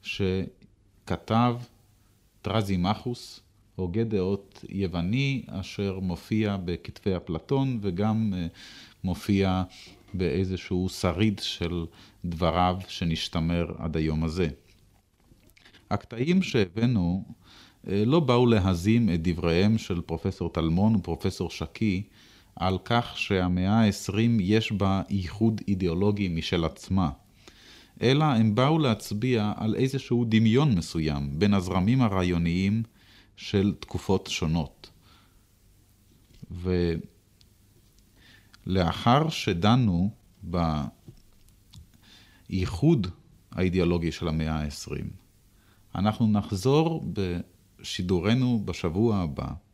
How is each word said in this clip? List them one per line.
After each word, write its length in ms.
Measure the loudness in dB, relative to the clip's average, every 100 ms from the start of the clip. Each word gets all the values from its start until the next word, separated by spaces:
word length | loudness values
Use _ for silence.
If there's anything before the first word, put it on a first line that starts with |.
שכתב 1500 | -10 -4 -2 -2 -6 -12 -20 _ _ _ -8 -8 0 2 2 0 -10 _ _ _ _ _ _ _
טרזימחוס, 960 | -4 -2 0 0 0 0 -4 -10 -12 -20 _ _ _ -8
הוגה 280 | -6 -2
דעות 600 | -2 0 -2 -2 -6 -20 -10
יווני, 760 | -4 -4 -2 -2 0 -2 -2 -6
אשר 500 | -10 -10 -4 -4 -2
מופיע 540 | -4 -6 -2 0 0 -2
בכתבי 520 | -4 -6 -8 -8 -4 -4
אפלטון, 640 | -4 -8 -2 -2 -2 -2
וגם, 500 | -4 -2 0 0 0 -2
אה, 100 | -6 -8 -20 -20 -20 _
מופיע 580 | -4 -4 0 2 4 2 -2 -8 -20 -20 _
באיזשהו 760 | -4 -2 0 -2 -4 -4 -2 -2
שריד 520 | -2 -2 2 0 0
של 400 | -6 -6 -4 -4 -8 -12 -20 _
דבריו 520 | -8 -2 0 4 2 2 -6
שנשתמר 800 | -6 -2 -2 -4 -4 -2 0 -2 -4
עד 180 | -4 -2
היום 280 | -2 0
הזה. 240 | -2 0 -2 -4 _ _ _ _ _ _ _ -20 _ _ -20 -20 _
הקטעים 520 | -6 -6 -6 0 0
שהבאנו, 840 | 2 0 0 0 0 2 0 -2 -6 -16 -20 -20 -20 _ -4
אה, 160 | 0
לא 160 | 2 2
באו 260 | 4 4 6
להזים 640 | 4 4 2 4 4 4
את 120 | 2
דבריהם 560 | 0 0 2 4 4 2
של 220 | 0 -6
פרופסור 500 | -4 -4 -4 -4 -4
טלמון 460 | -2 0 2 4 2
ופרופסור 540 | 0 -4 -4 -4 -8
שקי 520 | -6 -10 -4 -2 -2 -6 -16 -20 -20 _ -6
על 220 | -2 -2
כך 340 | 0 -2 -2 -8
שהמאה 640 | -2 0 2 0 2 4
העשרים 580 | 4 2 -4 0 2 2
יש 320 | 2 2 2
בה 300 | -2 0 0 0
ייחוד 500 | -4 -4 0 0 0 -2
אידיאולוגי 600 | -2 0 0 0 0 -2
משל 360 | -2 -2 0
עצמה, 460 | 0 -4 -4 0 0 -2 _ _ -20 -20 -20 -20 -20 -2
אלא 220 | 2 4
הם 300 | 4 4 4
באו 240 | 4 4 4
להצביע 720 | 2 0 -2 -4 0 0 0 -2
על 180 | -2
איזשהו 500 | 0 0 -2 -2 0 4
דמיון 460 | 4 6 6 4
מסוים 640 | 2 0 -2 -2 -2 -4 0
בין 160 | 2
הזרמים 480 | 2 2 0 2 4
הרעיוניים 800 | 2 2 2 2 2 2 2 0 -2 _ _ -20 _ -16
של 380 | -2 2 2 0
תקופות 460 | -6 -10 0 0 0
שונות. 640 | -4 0 0 -2 -8 -20 _ _ -20 _ _ _ _ _ _ _ _ _ _ _ -20 -16 -8 -2 2 2 0 -6 _ _ _ _ _ _ _ _ _ _ _ -20 -20 _ -18 -4
ולאחר 640 | 0 0 2 4 4 2
שדנו 840 | -2 -2 0 4 4 4 2 0 -4 _ _ -6 -2 0 0 -4 -10 -20 -20 _ _ -20 _ _ -20 -20 _ -20 -20 -20 _ _
בייחוד 580 | -4 -2 0 4 4 2 -6 _ -20 _
האידיאולוגי 600 | -2 0 2 2 2 -2
של 160 | -4 -4
המאה 260 | -2 -2
העשרים, 560 | -2 -4 -8 -10 -8 -10 -12 _ _ _ _ _ _ _
אנחנו 320 | -2 -2 2 2
נחזור 800 | 2 0 -2 2 2 2 -2 -6 -4 -4 -4 -8 _ _ _
בשידורנו 840 | -12 -6 0 0 2 2 2 0
בשבוע 520 | -2 -4 -4 0 2 2
הבא 320 | -2 -4 -8 -10 _